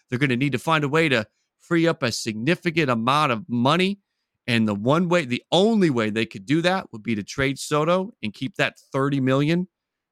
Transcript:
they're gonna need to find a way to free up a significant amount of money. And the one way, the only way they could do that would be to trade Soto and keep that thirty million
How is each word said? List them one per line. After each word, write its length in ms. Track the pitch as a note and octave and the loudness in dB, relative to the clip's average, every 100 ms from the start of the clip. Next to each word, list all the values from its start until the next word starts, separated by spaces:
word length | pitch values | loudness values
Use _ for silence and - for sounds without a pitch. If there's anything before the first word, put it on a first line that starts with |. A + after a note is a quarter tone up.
| - | -8
they're 80 | B2 | -2
gonna 180 | C#3+ A#2+ | 0 0
need 160 | C#3+ | 0
to 60 | B2+ | -2
find 260 | - D#3+ | 0 0
a 40 | C#3+ | 0
way 200 | D#3 E3 | 0 2
to 180 | B2 G#2 _ _ _ | 0 -2 _ _ _
free 260 | - E3+ E3 | -4 0 0
up 160 | D#3+ | 0
a 100 | B2 | -4
significant 800 | - A#2 G#2+ B2 F3 F3 E3 C#3+ | -4 -6 -4 -2 -2 -2 -2 0
amount 420 | A#2 A#2 C#3+ D3+ | 0 2 2 2
of 160 | A2+ F#2+ | 0 -2
money. 520 | A#2+ B2+ E3 F#3 G3+ _ _ _ _ - | 0 2 2 2 -2 _ _ _ _ -2
And 200 | A#2 A2 | 0 2
the 60 | G#2 | 0
one 320 | A2+ D#3+ F3+ | 2 2 2
way, 160 | F3 | 0
the 180 | C3+ A#2+ - | 0 -6 0
only 400 | D#3+ G#3 A3+ F3 | 2 4 4 2
way 180 | A#2+ G#2+ | 2 0
they 160 | G#2+ A2 | -2 -4
could 200 | A2 F#2+ | -6 -2
do 160 | D#3 | 0
that 300 | E3+ F#3+ - | 0 -2 -6
would 100 | A2+ | -12
be 120 | G#2+ G#2+ | -6 -6
to 60 | |
trade 340 | G2 - C3+ C3+ | -6 -4 -4 -4
Soto 540 | - D3 D#3 F#3 F#3+ - | -4 -2 0 0 -2 -8
and 100 | G#3+ | -12
keep 220 | - B2+ - | -8 -10 -4
that 220 | C3 - _ | -4 -4 _
thirty 280 | C#3 C#3 C#3 | -2 0 0
million 460 | C3 C3+ D3 E3+ F3+ _ _ _ _ | 2 2 2 0 -2 _ _ _ _